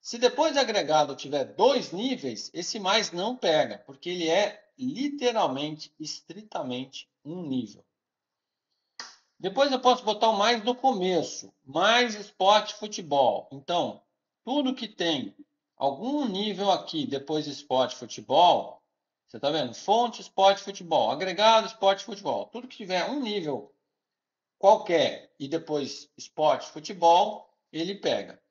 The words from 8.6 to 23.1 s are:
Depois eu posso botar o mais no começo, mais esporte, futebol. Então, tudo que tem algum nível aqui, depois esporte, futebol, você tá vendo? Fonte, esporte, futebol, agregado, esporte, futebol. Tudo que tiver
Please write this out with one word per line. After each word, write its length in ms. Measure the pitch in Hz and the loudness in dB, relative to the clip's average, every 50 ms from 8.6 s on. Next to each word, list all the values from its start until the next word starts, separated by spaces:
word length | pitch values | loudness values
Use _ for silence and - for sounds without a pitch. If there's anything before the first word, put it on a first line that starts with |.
| _ _ _ _ _ _ _ _ - - - _ _ _ _ _ | _ _ _ _ _ _ _ _ -20 -20 -20 _ _ _ _ _
Depois 320 | - 190 190 269 277 285 | -8 -4 2 2 2 2
eu 100 | 262 254 | 2 2
posso 240 | 254 247 247 233 - | 4 4 4 4 0
botar 240 | 214 208 214 240 226 | -4 -2 2 2 2
o 100 | 220 196 | 4 4
mais 260 | 202 226 240 226 202 | 2 2 2 0 0
no 100 | 247 247 | -4 -4
começo, 760 | 254 - 269 240 196 180 185 185 165 143 - - - - 98 _ _ _ | 0 0 0 0 0 0 2 2 0 0 -2 -8 -14 -16 -20 _ _ _
mais 500 | 131 139 156 180 208 233 240 247 240 214 | -6 -2 2 4 4 4 4 2 0 -2
esporte, 600 | 208 196 - _ _ 185 190 208 208 208 - - | -10 -12 -16 _ _ 4 6 6 6 4 0 -10
futebol. 760 | - 220 208 - - 190 147 143 143 131 117 98 - - - | -10 -12 -10 -10 -12 -6 -2 2 4 4 4 2 0 -6 -10
Então, 480 | - 139 127 - 175 175 147 117 - - _ _ _ _ _ _ _ _ | -18 -18 -8 -4 -2 -2 -2 -2 -6 -12 _ _ _ _ _ _ _ _
tudo 320 | _ 220 262 294 269 254 254 | _ -4 -2 -2 0 -2 -4
que 140 | - 233 208 | -4 -10 -14
tem 480 | - - 180 165 156 135 - - - _ - _ _ _ _ _ _ | -6 -4 -2 0 0 -2 -4 -8 -12 _ -20 _ _ _ _ _ _
algum 500 | _ - 143 139 - 196 254 294 294 285 | _ -2 -2 -2 -4 -6 -4 -2 -2 -2
nível 440 | 226 185 190 208 214 196 175 202 202 | -2 -2 -2 -4 -4 -4 -2 0 0
aqui, 360 | 180 156 - - - 160 139 | 0 0 -2 -6 -4 -4 -4
depois 400 | 117 135 139 139 - 156 156 147 | -4 -4 -6 -4 -4 -4 -4 -4
esporte, 500 | 147 135 - - _ 131 131 127 123 - | -6 -10 -12 -6 _ 2 2 2 0 -2
futebol, 840 | - 123 117 - - 110 - 127 151 180 175 143 113 - - - _ _ _ _ _ _ _ _ _ _ | -12 -14 -14 -14 -16 -6 2 4 6 6 6 6 4 0 -6 -14 _ _ _ _ _ _ _ _ _ _
você 120 | _ - 113 | _ -14 -4
tá 120 | - 143 | -4 -2
vendo? 240 | 151 156 135 123 113 | -2 -2 -4 -4 -6
Fonte, 480 | - - - 202 233 240 233 226 - | -10 0 2 2 2 2 0 -4 -10
esporte, 400 | 190 - _ - 190 196 196 196 | -16 -10 _ 4 6 6 6 4
futebol, 480 | - 208 196 - 185 165 160 139 113 110 | -2 -12 -12 -12 -6 0 2 2 2 2
agregado, 560 | 127 147 190 190 175 165 208 220 226 220 214 | 0 -2 -4 -6 -2 2 4 6 6 6 4
esporte, 380 | 180 - - 196 196 196 190 - | 0 -6 2 2 2 2 2 -4
futebol. 420 | - 247 - - 151 120 101 - | -12 -14 -8 -4 -4 -4 -4 -4
Tudo 220 | - _ 226 247 254 | -8 _ -16 -14 -14
que 80 | - | -16
tiver 280 | - 220 175 185 180 165 190 | -16 -8 -4 -2 -2 -2 -2